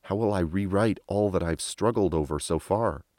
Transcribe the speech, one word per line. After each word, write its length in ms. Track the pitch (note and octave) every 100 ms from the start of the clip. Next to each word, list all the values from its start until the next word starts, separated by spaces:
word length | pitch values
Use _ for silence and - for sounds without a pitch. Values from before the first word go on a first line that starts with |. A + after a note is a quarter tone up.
How 140 | - G2
will 160 | A2+
I 80 | G2+
rewrite 580 | E2 F#2 G2+ G2 A2 F#2+ -
all 240 | G2+ G#2
that 120 | F#2
I've 180 | E2 D#2+
struggled 540 | - - G#2 A#2 F#2+
over 260 | D#2+ C#2+ D2
so 180 | - E2
far? 460 | - G2+ A#2 D2 -